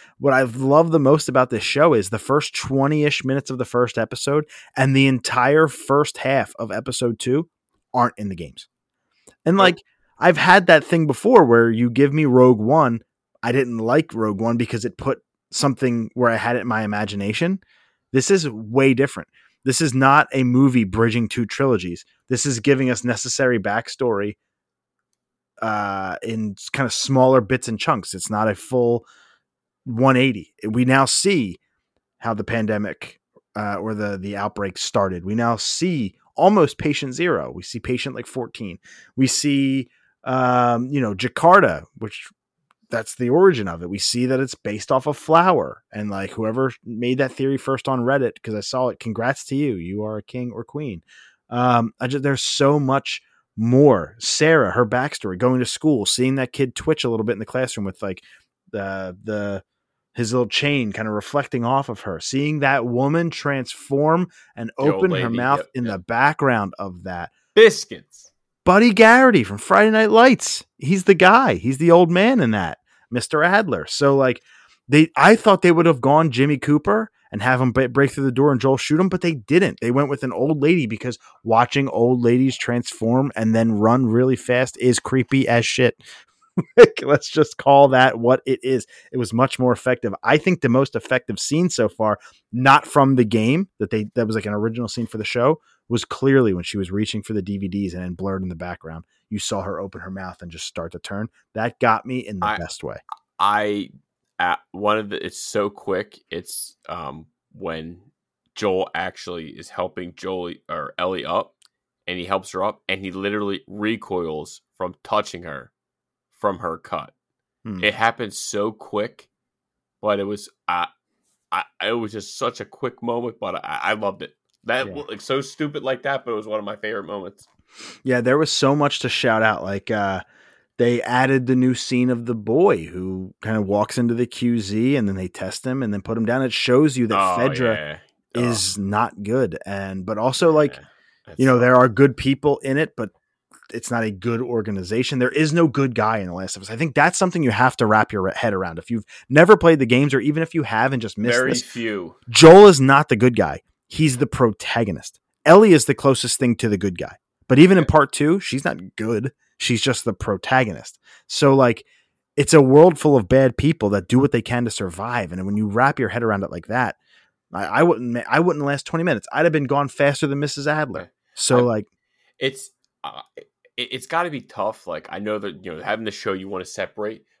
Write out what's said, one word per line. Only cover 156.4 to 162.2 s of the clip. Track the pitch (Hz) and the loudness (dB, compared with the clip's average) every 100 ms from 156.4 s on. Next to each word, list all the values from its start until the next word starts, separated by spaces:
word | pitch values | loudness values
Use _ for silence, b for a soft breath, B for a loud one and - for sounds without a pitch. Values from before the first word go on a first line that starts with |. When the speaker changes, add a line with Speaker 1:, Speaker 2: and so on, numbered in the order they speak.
| 127 110 | 0 0
Speaker 1:
to | 113 | 0
the | 101 | 0
good | 98 87 | -2 -6
guy. | - - _ _ - | -12 -14 _ _ 2
But | 131 | 8
even | 180 190 | 8 8
in | |
Speaker 2:
Yeah. | 143 | 4
Speaker 1:
part | 156 139 | 2 2
two, | - 147 190 | 0 0 0
she's | - 131 87 | -2 -6 -6
not | 62 95 - | -8 -12 -8
good. | 110 110 127 _ _ - | -4 -4 -4 _ _ -8
She's | - 117 | -4 -2
just | 135 120 117 | 0 -2 -4
the | |
protagonist. | 101 - 98 - 131 117 90 - - b b b | -6 -4 -4 0 0 0 -6 -14 -20 b b b
So, | - 143 135 | 0 4 4
like, | 123 113 - _ _ _ | 4 0 -8 _ _ _